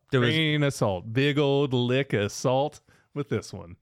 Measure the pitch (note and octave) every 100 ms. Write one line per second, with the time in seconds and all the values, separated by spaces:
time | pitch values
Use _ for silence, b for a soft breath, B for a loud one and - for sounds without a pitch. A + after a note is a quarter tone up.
0 | - C3+ A#2+ D#3 D#3 D3+ C#3+ - A2+ F#2
1 | G#2+ A2+ C#3+ C#3+ C#3+ C#3 C#3+ B2+ B2 B2+
2 | C#3 A#2 G2+ - C3+ C3 D3 - _ b
3 | b D3 C#3 A2 - F#2+ E2+ G2